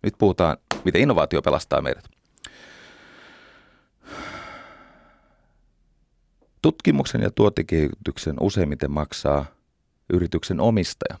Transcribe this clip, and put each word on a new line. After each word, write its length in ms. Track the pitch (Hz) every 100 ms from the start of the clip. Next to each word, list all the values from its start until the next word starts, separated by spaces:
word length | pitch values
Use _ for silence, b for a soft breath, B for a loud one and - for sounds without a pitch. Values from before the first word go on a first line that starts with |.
Nyt 100 | - -
puhutaan, 400 | 101 90 85 - _ - 92
miten 160 | 90
innovaatio 400 | 143 90 73 80
pelastaa 400 | 76 71 - 69
meidät. 240 | 69 - - _ _ _ B B B B B B B B B B B B B B B B B B B B B B B B B B B B B B B B _ _ _ _ _ _ _ _ _ _
Tutkimuksen 600 | 156 - - 143 131 113
ja 100 | 107
tuotekehityksen 1040 | - 104 - - 82 73 - - - 80 69
useimmiten 520 | 101 101 76 71 73
maksaa 540 | 76 76 - 71 71 69 _ _ _ _ _ -
yrityksen 460 | 90 85 82 - 92
omistaja 580 | 107 110 87 - - -